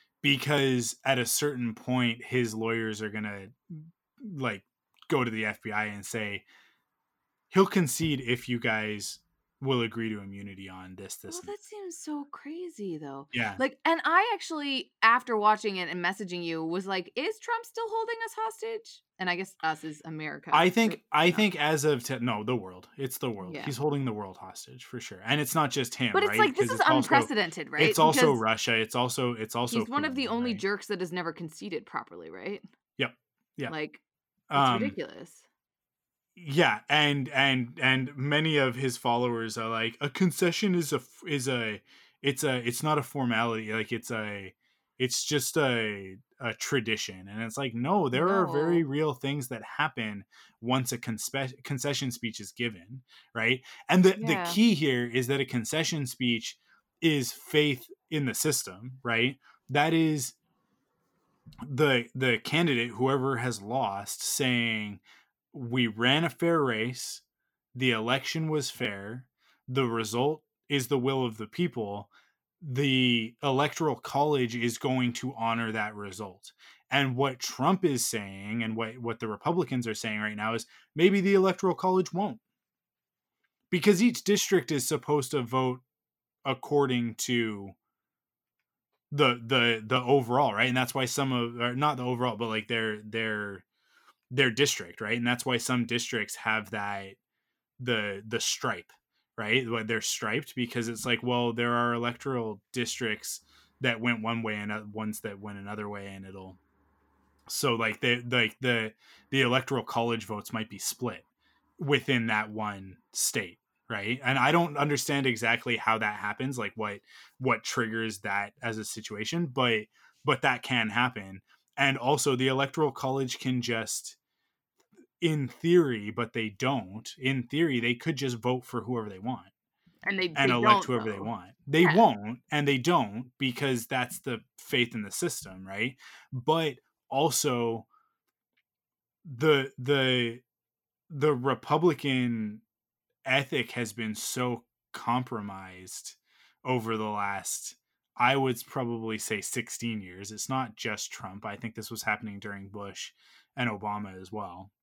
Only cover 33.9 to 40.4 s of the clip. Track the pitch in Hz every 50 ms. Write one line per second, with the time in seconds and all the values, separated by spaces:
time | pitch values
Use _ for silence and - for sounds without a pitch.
33.9 | - - _ _ _ _ _ _ _ _ _ _ 151 139 139 131 120 113 - -
34.9 | - - 151 - - - 156 - - - _ _ _ _ _ _ _ _ _ _
35.9 | _ _ _ _ _ _ _ _ _ 180 175 151 139 160 170 131 107 107 - _
36.9 | 147 151 147 147 143 143 131 117 - 131 135 139 131 131 123 120 143 - 127 131
37.9 | 131 131 131 131 143 139 131 147 147 151 156 160 156 147 135 127 120 127 135 131
38.9 | 120 - - 127 120 120 123 123 120 113 113 113 107 120 113 110 113 113 113 117
39.9 | 117 - 139 143 - - 190 175 - -